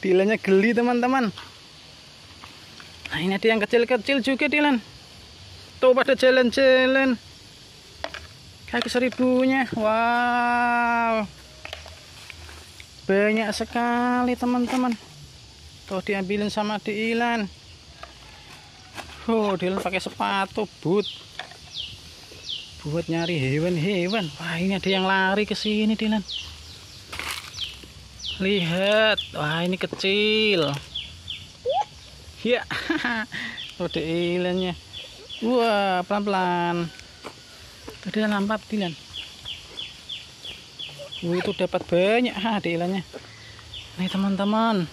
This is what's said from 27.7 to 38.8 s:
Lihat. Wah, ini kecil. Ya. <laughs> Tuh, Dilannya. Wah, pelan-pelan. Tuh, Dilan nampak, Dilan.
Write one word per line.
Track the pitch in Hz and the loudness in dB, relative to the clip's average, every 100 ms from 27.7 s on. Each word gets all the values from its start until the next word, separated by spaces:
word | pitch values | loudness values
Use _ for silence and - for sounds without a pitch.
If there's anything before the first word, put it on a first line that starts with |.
| - - - - - - - | -12 -18 -18 -20 -14 -12 -4
Lihat. | 190 202 170 175 196 214 220 202 - | 0 2 2 2 4 4 4 2 -2
Wah, | - 147 165 175 | -4 -2 0 0
ini | |
kecil. | 185 175 - 190 202 214 214 214 190 143 139 - - - - - - - - 480 659 831 - - - - - 220 | -2 -4 -2 0 2 4 4 4 4 2 -2 -8 -10 -12 -16 -14 -14 -14 -8 -2 0 -2 -8 -20 -20 -20 -6 0
Ya. | 240 - - - 311 254 226 | 0 0 -8 -2 -2 0 -4
<laughs> | 214 - 233 - - - | -4 -8 -8 -10 -12 -6
Tuh, | 175 | -4
Dilannya. | 170 156 170 175 175 180 180 185 170 - - - - - - | -2 -2 0 0 0 0 0 -2 -6 -10 -16 -16 -18 -16 -4
Wah, | 226 254 233 208 196 180 180 | 0 2 4 4 2 2 0
pelan-pelan. | 208 202 190 185 175 175 175 170 - - - - - - - - - - - 202 | 0 0 2 2 2 2 0 -2 -6 -20 -18 -18 -18 -20 -20 -20 -18 -16 -12 -6
Tuh, | |
Dilan | 214 214 | -2 0
nampak, | 208 202 214 - | 2 0 -2 -4
Dilan. | 214 | -4